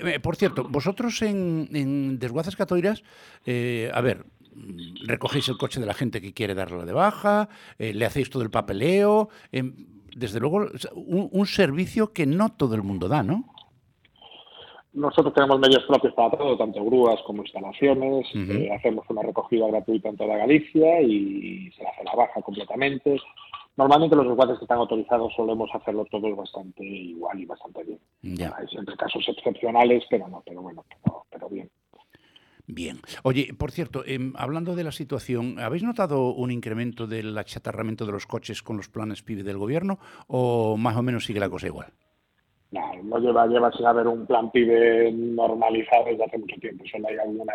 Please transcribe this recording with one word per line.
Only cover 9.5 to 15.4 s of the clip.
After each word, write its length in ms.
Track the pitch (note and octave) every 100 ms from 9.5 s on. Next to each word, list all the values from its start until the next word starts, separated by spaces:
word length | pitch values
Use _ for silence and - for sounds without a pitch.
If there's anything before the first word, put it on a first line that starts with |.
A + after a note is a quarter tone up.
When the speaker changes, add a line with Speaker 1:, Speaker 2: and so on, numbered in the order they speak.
Speaker 1:
em, 220 | C3 B2+ C3 - G#2+ - A#2+
desde 240 | A#2 G#2+
luego, 260 | C3+ G3 G3+ - - E3+
un, 340 | - F3 G3
un 140 | F#3+ G3+
servicio 680 | - E3 D3 F#3 A3+ G#3+
que 120 | - C#3
no 240 | E3+ A3
todo 240 | - C3+ A2
el 60 |
mundo 260 | G2 F#2+ F2+
da, 120 | D3
¿no? 240 | G#2 G3+ - - - _ _ _ _ _ - - - - - - _
Speaker 2:
Nosotros 400 | C#3+ C#3+ E3 C#3+
tenemos 240 | -